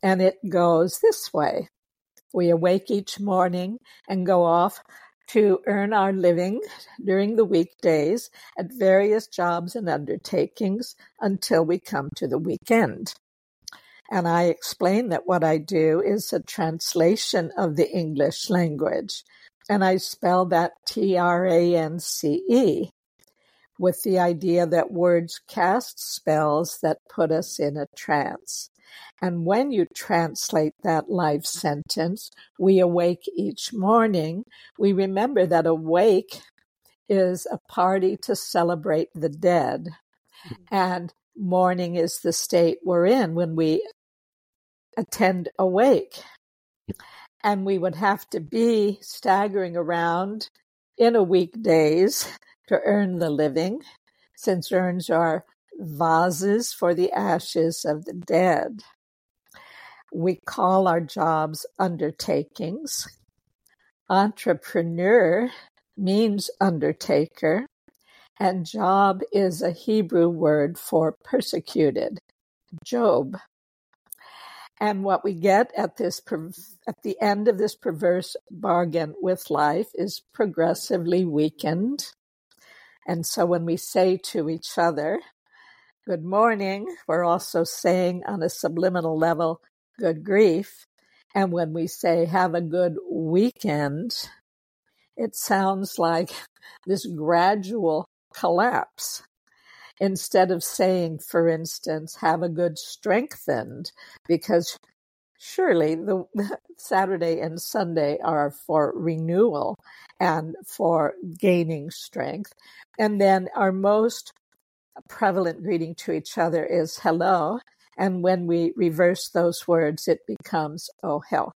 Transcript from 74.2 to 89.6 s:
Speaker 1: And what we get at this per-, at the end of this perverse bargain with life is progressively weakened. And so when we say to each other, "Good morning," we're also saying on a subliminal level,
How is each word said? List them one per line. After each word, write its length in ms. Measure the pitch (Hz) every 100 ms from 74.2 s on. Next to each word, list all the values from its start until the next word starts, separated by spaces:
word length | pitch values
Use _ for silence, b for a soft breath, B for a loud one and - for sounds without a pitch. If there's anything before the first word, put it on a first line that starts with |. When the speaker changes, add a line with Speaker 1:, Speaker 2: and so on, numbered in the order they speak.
| B B B B B _
Speaker 1:
And 240 | 208 202
what 200 | 196 190
we 100 | 202
get 380 | 175 185 196 247 -
at 200 | 208 -
this 220 | 185 -
per-, 320 | - 156 160 - - - -
at 80 | -
the 160 | 214 190
end 260 | 208 202 214
of 100 | 190
this 180 | 208 -
perverse 600 | 165 160 175 180 175 - _
bargain 640 | 180 196 170 175 160 151 392
with 280 | 190 185 -
life 380 | 143 147 160 220
is 280 | - 202 - _
progressively 920 | - 214 165 165 170 - 196 170 175
weakened. 880 | 185 151 151 - 175 165 214 285 - _ _ _ _ b b b b b -
And 180 | 170 165
so 200 | - 175
when 200 | 175 170
we 120 | 170
say 400 | - 214 185 185 -
to 180 | - 156
each 280 | 160 - -
other, 440 | 170 147 151 208 - _ _ b b b b b -
"Good 200 | 175 165
morning," 680 | 196 226 220 196 196 202 175 -
we're 160 | 165
also 400 | 175 175 - -
saying 600 | 165 - 175 185 180 180 -
on 180 | 202
a 60 | 160
subliminal 680 | - - 165 180 180 165 156
level, 440 | 165 160 165 165